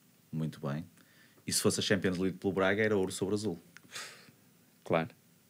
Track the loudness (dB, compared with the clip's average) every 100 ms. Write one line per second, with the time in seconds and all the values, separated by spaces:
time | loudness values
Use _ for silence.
0 | _ _ _ -4 -4 -4 -4 -4 -8 -16
1 | -20 -20 -20 -14 -4 2 2 2 2 2
2 | 2 2 0 0 -2 2 2 4 2 2
3 | 0 0 -2 0 -2 -4 -10 -20 -18 -14
4 | -14 -16 -20 -20 _ _ _ _ -2 0
5 | 0 -10 _ _ _